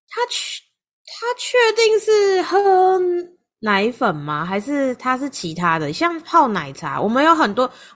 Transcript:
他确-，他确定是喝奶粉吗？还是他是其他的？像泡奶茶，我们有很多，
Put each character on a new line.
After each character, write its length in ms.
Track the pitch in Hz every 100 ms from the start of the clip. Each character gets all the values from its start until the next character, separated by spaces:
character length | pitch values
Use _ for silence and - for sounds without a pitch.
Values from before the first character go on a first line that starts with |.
| _
他 180 | - 480
确-， 340 | - - - - _ _ _
他 220 | - - 466 494
确 360 | - 494 453 440
定 240 | 453 440
是 420 | 415 427 403 381
喝 560 | 349 381 403 370 370 381 359 349 349 _ _ _
奶 320 | 214 196 214
粉 200 | 247 233
吗？ 300 | 156 147 151
还 140 | 170 196
是 360 | 214 285 269 240
他 200 | 254 254
是 140 | 277
其 240 | - 170
他 240 | 160 175 165
的？ 140 | 147
像 260 | 160 339 330
泡 260 | - 339 277
奶 240 | 196 147
茶， 280 | 135 156 139
我 80 | 190
们 160 | 240
有 100 | 311
很 200 | 269 240
多， 160 | 202 254 - -